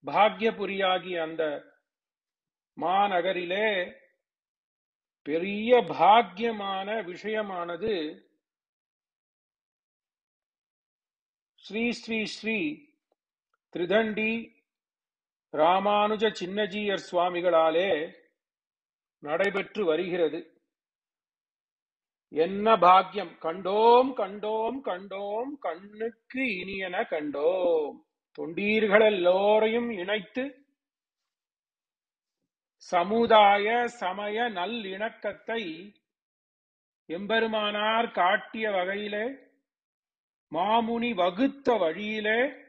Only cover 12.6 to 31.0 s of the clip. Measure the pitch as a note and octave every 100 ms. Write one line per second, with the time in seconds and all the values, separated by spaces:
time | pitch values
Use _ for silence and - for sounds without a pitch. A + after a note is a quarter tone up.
12.6 | D#3 D#3 _ _ _ _ _ _ _ _
13.6 | _ D#3+ E3+ G3+ A3 G#3 A3 A3+ A3+ _
14.6 | _ _ _ _ _ _ _ _ _ D3
15.6 | D#3 F#3 G3+ G#3 G#3 G#3+ G#3+ - F3 G3+
16.6 | G#3 G3+ G#3 F#3+ - F3 F3+ F3 F3+ E3
17.6 | D#3+ D#3+ G3 D#3 E3+ - _ _ _ _
18.6 | _ _ _ _ _ _ D3 E3 G3 G3
19.6 | F#3 G#3 F#3 D#3 F#3 F3 D#3+ D#3+ - _
20.6 | _ _ _ _ _ _ _ _ _ _
21.6 | _ _ _ _ _ _ _ D3 E3+ G3
22.6 | G#3+ A3 F3 F#3 F#3 G3+ F3 - D#3+ F3+
23.6 | F3+ G#3 A3+ A#3+ C4 B3 F#3+ G#3 G#3 A3
24.6 | A3+ C4 B3+ F3+ G3 F#3+ G3+ G#3+ C4 D4
25.6 | F#3 E3 G3+ G#3+ A3+ A3+ _ B3+ B3+ F#3
26.6 | F#3 G3 F#3+ F3+ A#3 E3 D3 C#3+ D#3 F#3
27.6 | F3 D#3+ D3 B2 _ _ _ - D3 E3
28.6 | G3+ A3 G#3+ G3+ G#3+ G3+ F3 F#3 G3+ G#3+
29.6 | A3 A#3 A#3+ G#3 F3+ G#3+ F3+ - C4+ -
30.6 | _ _ _ _